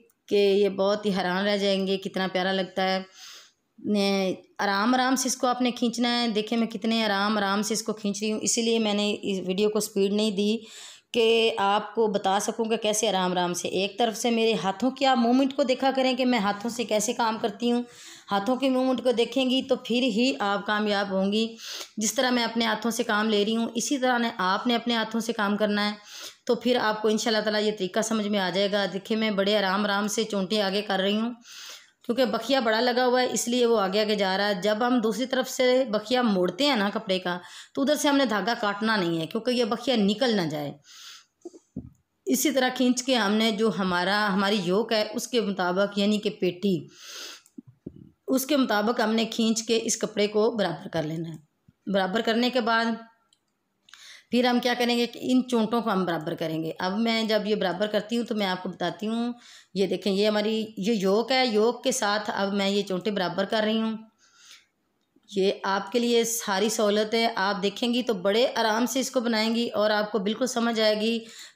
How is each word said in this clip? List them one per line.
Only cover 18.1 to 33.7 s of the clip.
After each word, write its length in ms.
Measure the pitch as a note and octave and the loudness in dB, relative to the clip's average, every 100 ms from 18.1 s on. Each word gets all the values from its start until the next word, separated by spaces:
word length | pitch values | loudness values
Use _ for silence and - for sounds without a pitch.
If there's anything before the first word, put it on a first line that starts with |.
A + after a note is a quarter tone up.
| - - | -20 -4
हाथों 280 | D4 D4 B3+ | 0 0 2
की 120 | C4+ | 2
मूवमेंट 340 | B3+ C4 B3+ | 2 2 2
को 80 | B3 | 2
देखेंगी 500 | A3+ A#3 C4+ B3+ C4 | 2 0 0 2 0
तो 140 | C4 B3+ | 2 -2
फिर 240 | - A#3+ | 0 0
ही 280 | B3+ G#3 B3+ C4+ | 2 2 2 0
आप 220 | G3+ G3+ G3 | -2 -2 0
कामयाब 460 | G#3 G#3+ G3+ G3 | 0 0 0 0
होंगी। 440 | F#3+ G3 G#3+ A3+ A3+ - - - - | 0 0 0 -2 -6 -12 -12 -10 -4
जिस 180 | G#3+ - | -2 0
तरह 140 | B3+ | 0
मैं 140 | B3 | 2
अपने 200 | A3+ A3+ | 0 0
हाथों 260 | A3+ G#3+ A#3 | 0 0 -2
से 140 | A3 | -2
काम 240 | A3+ G#3 A3 | 0 0 2
ले 140 | G#3 | 2
रही 100 | G#3 | 2
हूँ, 180 | A3+ A3+ A#3 | 0 -2 -4
इसी 220 | - C#4+ | -2 0
तरह 200 | B3+ A#3+ | 2 2
ने 140 | A#3 - | 0 0
आपने 340 | F#3 G3+ B3 | 0 0 0
अपने 200 | A#3 A#3 | 0 0
हाथों 260 | A#3 A3 A3+ | -2 -2 -2
से 120 | A3 | -4
काम 240 | A3 G3+ G#3 | -2 0 0
करना 260 | G#3+ G#3 | 0 0
है, 140 | G#3 G#3+ - - - - - | -2 -4 -12 -18 -18 -8 -2
तो 80 | A#3 | 0
फिर 220 | B3 A#3+ | 2 2
आपको 320 | G#3+ G#3+ A3 | 2 0 0
इंशाल्लाह 320 | G#3+ A#3+ G#3+ | 0 0 0
ताला 160 | G#3 G#3 | 0 0
ये 140 | G#3+ | 0
तरीका 300 | G#3 F#3 A3+ | -2 -4 -2
समझ 240 | G#3+ A3+ G#3 | -2 -2 0
में 120 | G#3 | 0
आ 100 | F#3 | 0
जाएगा। 360 | F3 G3+ G3+ F#3+ | 0 0 0 0
देखिए, 280 | F#3 - A3 | -4 -4 -2
मैं 180 | A3 G3 | 0 0
बड़े 200 | G3 G#3+ | 2 2
आराम 280 | F#3+ G3 | 2 0
आराम 220 | G#3 G3 G#3 | 0 0 0
से 160 | A#3 G#3+ | -2 -2
चोंटे 340 | G3+ F#3 G#3+ | -2 0 0
आगे 220 | F#3+ G3 | 0 0
कर 180 | G#3 F#3+ | -2 0
रही 160 | F#3+ G#3 | 0 0
हूँ, 180 | A3+ A#3+ - - - - - _ | -2 -6 -14 -20 -18 -20 -20 _
क्योंकि 200 | - A#3 B3 | -4 0 0
बखिया 340 | G#3+ A3+ C4+ | 0 0 0
बड़ा 180 | A3+ A3 | 2 2
लगा 220 | B3 A#3+ | 2 2
हुआ 160 | B3+ B3 | 2 2
है 120 | B3 | 2
इसलिए 340 | A3 A#3+ B3 | 0 -2 2
वो 80 | A#3+ | 4